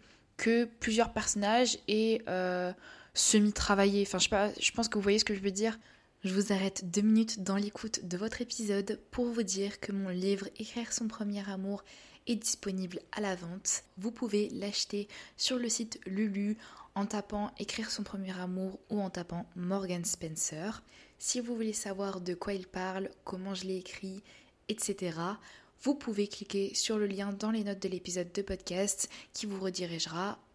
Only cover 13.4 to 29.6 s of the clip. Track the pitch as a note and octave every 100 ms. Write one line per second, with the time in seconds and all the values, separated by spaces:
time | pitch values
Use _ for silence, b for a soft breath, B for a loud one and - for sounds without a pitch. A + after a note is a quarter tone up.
13.4 | E3+ F#3 - - - - G3+ A3+ A#3+ G#3
14.4 | G#3 - G3+ G3+ - G3+ G#3 B B -
15.4 | - B3+ A#3+ - A3+ - - F#3+ G#3+ G3
16.4 | G3+ G#3+ B B B - G3+ G#3 G3+ G#3
17.4 | G#3 - G3+ - A3 - G#3 G3 F#3+ F#3+
18.4 | F3+ F#3 F#3+ F#3+ - G#3+ F#3+ F#3 F3 E3+
19.4 | - F3+ F3+ G3 F#3+ F3 F3 - E3 D#3
20.4 | - D#3 F#3 A3 B B B B - B3
21.4 | A#3 A#3 A3 G#3 G3+ G3 G3 F#3+ F3+ F3
22.4 | - G3 F#3 F#3 F#3 F#3+ F#3+ - - F#3
23.4 | F#3 F#3+ F#3 F#3 F3+ - F#3+ F#3+ B B
24.4 | B _ - G#3+ - G3 F3+ D#3+ F3 G#3+
25.4 | B B B _ B3 C#4+ - G#3 G3+ -
26.4 | - G3+ G3 - - A3 G#3 F#3+ G3+ G3+
27.4 | G#3+ A3 G3+ G3 G3 F3+ F3+ F3+ F3 G3+
28.4 | G3 F#3+ - F3+ G3+ - - B B -
29.4 | G#3+ G3